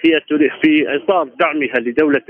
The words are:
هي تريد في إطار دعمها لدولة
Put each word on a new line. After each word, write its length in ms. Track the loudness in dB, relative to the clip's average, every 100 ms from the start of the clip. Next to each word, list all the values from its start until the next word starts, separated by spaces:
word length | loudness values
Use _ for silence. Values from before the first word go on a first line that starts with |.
هي 160 | 2 0 0
تريد 220 | 0 0 0
في 340 | 0 2 0 -2
إطار 320 | -2 -2 -2 -2
دعمها 380 | -2 -2 -2 -2
لدولة 440 | -2 0 2 0 -2